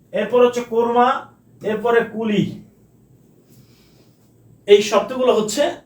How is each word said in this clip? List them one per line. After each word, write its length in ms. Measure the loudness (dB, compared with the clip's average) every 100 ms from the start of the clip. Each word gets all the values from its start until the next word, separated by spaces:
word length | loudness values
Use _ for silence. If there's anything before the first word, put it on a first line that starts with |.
| _
এরপর 260 | -6 -2 2 2
হচ্ছে 160 | 0 -4
কোরমা, 400 | -4 -2 0 0 -2 -8 _ _ _
এরপরে 380 | -6 -4 0 0 -2
কুলি। 300 | -6 -4 -2 -2 -6 -20 _ _ _ _ _ _ _ _ -20 -20 _ _ _ _ _ _ _ _ _ 6
এই 140 | 6
শব্দগুলো 500 | 6 -2 -2 -2 0
হচ্ছে 280 | 0 -2 -2 -4 -4